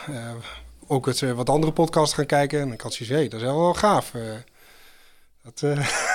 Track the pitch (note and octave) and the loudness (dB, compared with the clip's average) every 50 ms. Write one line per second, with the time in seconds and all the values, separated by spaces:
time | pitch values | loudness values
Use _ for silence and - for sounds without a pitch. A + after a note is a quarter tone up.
0 | - D3 C#3+ A#2 A#2 A#2 A#2 A#2+ - - - - - - - - - - C#3+ C3 | -10 -10 -10 -10 -10 -10 -10 -12 -12 -14 -16 -16 -18 -20 -20 -16 -4 -2 -2 0
1 | - C3+ A#2+ - C#3 B2+ A#2+ A#2+ C3 - C#3 D3+ D#3+ D#3 - - D#3+ D3 - E3+ | 0 0 -2 0 0 -2 0 0 2 2 4 4 4 2 2 2 2 4 4 2
2 | D3+ D3 - - C#3+ - D3+ C#3+ C#3+ C3+ D3+ D3 C#3+ C3 A2+ - - A#2 - - | 2 4 2 -2 0 2 2 2 2 2 0 -2 -2 -2 -6 -8 -8 -8 -8 -8
3 | A#2+ G#2+ C3+ D#3 D3 G#2+ A2+ A2 A#2 B2+ C#3+ D#3+ E3+ F3+ E3+ - G#3 G#3 F#3 C3 | -4 -2 0 0 0 0 -2 -4 -4 -2 2 2 2 2 2 4 4 4 4 4
4 | - - - A#2+ A2+ A2 G#2+ A2+ - _ _ _ - - - - - - - - | 2 -2 -8 -8 -8 -8 -10 -12 -14 _ _ _ -20 -20 -20 -20 -20 -20 -20 -20
5 | - - _ _ _ _ _ _ - A#2+ - - D3 D3 C#3+ D3 C3+ - - - | -20 -20 _ _ _ _ _ _ -20 -18 -10 -4 -2 0 0 0 -2 -2 -2 -2
6 | - - | -2 -2